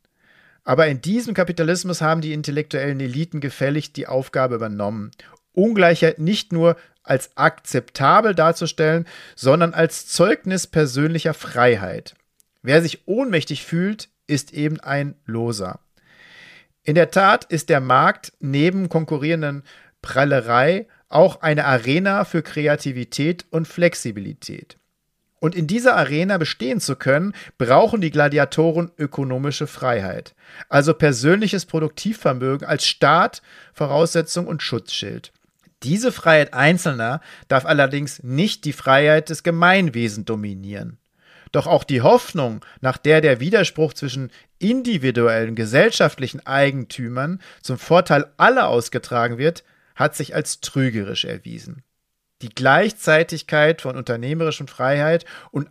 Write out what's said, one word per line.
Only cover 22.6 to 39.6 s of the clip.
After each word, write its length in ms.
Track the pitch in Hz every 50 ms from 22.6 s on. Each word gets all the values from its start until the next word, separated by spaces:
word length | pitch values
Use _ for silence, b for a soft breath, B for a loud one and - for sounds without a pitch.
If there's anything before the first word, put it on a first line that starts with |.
| 147 147 147 147 - 143 127 127 117 - - - 143 165 175 175 - _
und 160 | - 165 160
Flexibilität. 1120 | - - 175 175 170 - - - 120 98 104 98 107 104 - - - - - - - - _ _ _ _ _ _ _ _ _ _ _ _ _
Und 140 | 160 160 180
in 120 | 180 156
dieser 300 | 147 202 240 247 254 233
Arena 400 | 185 147 131 147 156 185 196 202
bestehen 440 | 175 156 - - - 220 262 247 196
zu 160 | - - 135
können, 360 | - - 135 139 151 180 208 B B B B B -
brauchen 420 | 120 117 131 165 214 208 233 214
die 100 | 170 156
Gladiatoren 800 | 139 147 147 147 143 147 139 - - 156 160 165 156 170 170 165 - -
ökonomische 680 | 147 135 - 143 135 131 127 127 139 147 139 - 151
Freiheit, 680 | 147 - - 139 127 120 104 95 92 - 113 - - B B B B B B B B
also 260 | 147 143 139 160 151
persönliches 720 | - 160 147 131 113 127 156 185 208 220 202 208 185 -
Produktivvermögen 1000 | - - 160 156 151 - - - 208 220 - - 165 131 123 127 131 135 147 -
als 200 | - 156 - -
Staat, 560 | - - - 151 139 156 175 202 - - - B B B B B B
Voraussetzung 720 | B - 156 135 139 151 170 165 - 165 160 - - 175 175
und 160 | - 165 147
Schutzschild. 720 | - - 127 117 - - - - 104 101 110 120 - - _ _ _ _ _ _ _ _ _ _ -
Diese 260 | 127 175 214 254 247
Freiheit 440 | - - - 170 160 151 143 - -
Einzelner 640 | 127 139 156 180 175 - 165 135 117 113 117 135 156 B B B B B
darf 180 | _ 139 131 -
allerdings 580 | 160 156 143 139 131 143 143 147 135 - - -
nicht 400 | 123 131 147 196 208 - - -
die 80 | 151
Freiheit 560 | - - - 135 135 139 147 151 156 156 156 -
des 160 | 160 - -
Gemeinwesens 800 | 175 165 165